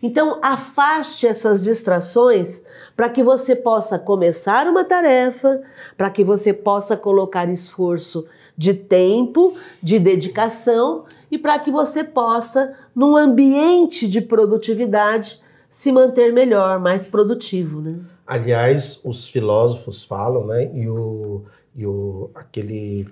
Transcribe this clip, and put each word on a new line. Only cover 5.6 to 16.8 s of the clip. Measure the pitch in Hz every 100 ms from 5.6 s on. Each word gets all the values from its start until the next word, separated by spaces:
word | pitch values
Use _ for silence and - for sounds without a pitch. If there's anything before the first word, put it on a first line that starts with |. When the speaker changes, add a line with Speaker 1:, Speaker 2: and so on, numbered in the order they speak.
| - - - -
Speaker 1:
pra | 196
que | 196
você | 190 208 208
possa | 202 208 202 202 214
colocar | 202 196 190 190 175
esforço | 180 - - 180 170 - 165 - _ _ -
de | 165
tempo, | 196 - 185 185 220 240 311 370 - - -
de | 165 214
dedicação | 175 180 180 - 226 226 240 226 262 330 - _ -
e | 311
pra | 302 294
que | 294
você | 285 302 311
possa, | 311 262 233 226 226 262 269 - _
num | 240 285 294
ambiente | 294 240 277 277 320 359 339 - 214
de | 208
produtividade, | - 220 208 220 220 214 240 208 208 220 214 - _ _ _
se | - 285
manter | 254 254 247 233
melhor, | 240 254 208 190
mais | 185